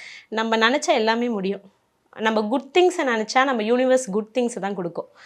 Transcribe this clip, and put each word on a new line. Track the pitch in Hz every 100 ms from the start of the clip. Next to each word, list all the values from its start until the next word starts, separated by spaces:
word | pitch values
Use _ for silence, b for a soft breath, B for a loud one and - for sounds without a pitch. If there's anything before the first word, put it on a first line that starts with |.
| B B B
நம்ம | 220 226 226
நினைச்சா | 226 285 294
எல்லாமே | 285 220 226 240
முடியும். | 214 190 196 - _ _ _ _ -
நம்ம | 220 220
குட் | 214 262 269
திங்ஸை | 359 359 359 277
நினைச்சா | 226 214 262
நம்ம | 277 240
யூனிவர்ஸ் | 214 247 254 254 254
குட் | 196 214
திங்ஸை | - 240 233
தான் | 190
கொடுக்கும். | 196 175 170 - B